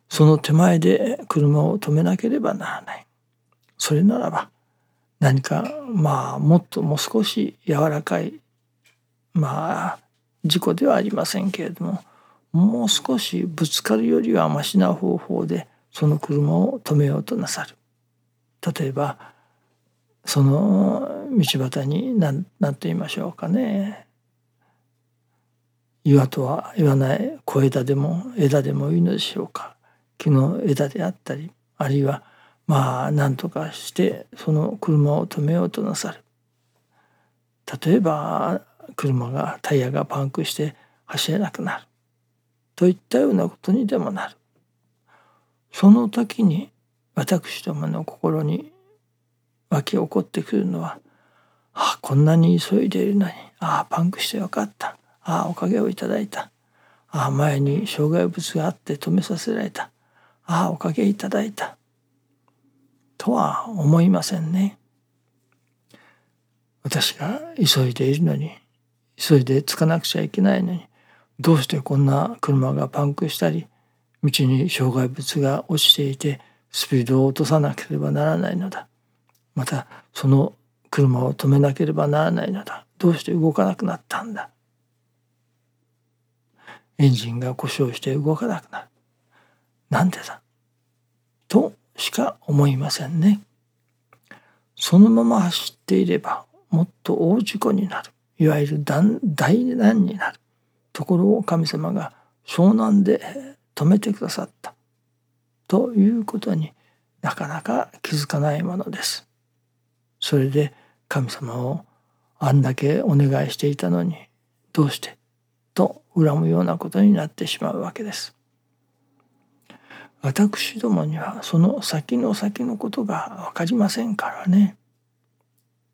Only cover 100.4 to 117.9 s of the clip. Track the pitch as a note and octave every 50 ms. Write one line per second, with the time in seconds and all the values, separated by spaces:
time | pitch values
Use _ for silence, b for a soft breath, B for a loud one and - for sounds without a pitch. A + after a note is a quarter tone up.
100.4 | _ _ _ _ _ _ _ _ _ _ - - - - F3+ E3+ F#3+ G3+ G#3+ A3+
101.4 | G3 - E3+ E3 D#3+ D#3 - D#3 D#3 E3 G3 - D#3 - b b b b b b
102.4 | _ - - - F3 G3 A3 A3 A3 A3 G#3 G3+ F#3+ G3+ A3 - - - - C#4
103.4 | C4 C4+ - _ _ _ - - D3 E3 G3 G#3 - A3 G3+ - - F3 - -
104.4 | - - _ _ - - - _ _ _ _ _ _ _ _ _ _ _ _ _
105.4 | _ _ _ _ _ - F#3 G#3 C4 B3+ A#3 G3+ G3 G#3+ A#3 A#3 G#3 - - G3+
106.4 | - A3+ F#3+ D#3+ D#3 - _ _ _ _ _ _ _ _ _ _ - - - -
107.4 | D#3+ C#3+ D#3+ D#3 - - A#3 - - - - - - - D#3+ D3 D3 - - C#3+
108.4 | D3 D3+ D3 D#3 F3 F3 F3+ F#3+ - - F3 - - - - - - _ _ _
109.4 | _ _ _ _ _ _ _ _ _ _ _ _ _ _ _ - - - D3+ C#3
110.4 | C3 C3+ C3+ D3 D3 C#3 b b b b b b b - - C#3+ B2+ A2+ - -
111.4 | C#3 A2+ A#2 B2 B2 B2+ D#3 - - _ _ _ _ _ _ _ _ _ _ -
112.4 | D3 C3+ C#3 C#3 B2+ C3 B2+ - C#3 C#3 D#3 - - G#3+ C#3+ C#3+ C#3+ C3+ C#3 C3+
113.4 | C#3+ C3+ - - - C#3+ C#3 - - - - F2 E3+ F3+ D#3+ - - _ _ _
114.4 | _ _ _ _ _ _ - D#3+ D3 C3+ - - - - - _ _ _ _ _
115.4 | _ _ _ _ _ _ - - F#3 - - - _ _ - E3+ D#3 D3+ C#3+ D#3
116.4 | E3 E3 E3 F3 F3+ F3+ - E3+ - E3 - F#3+ - - - D#2+ D2+ - - -
117.4 | E3+ - - - - - - - - F3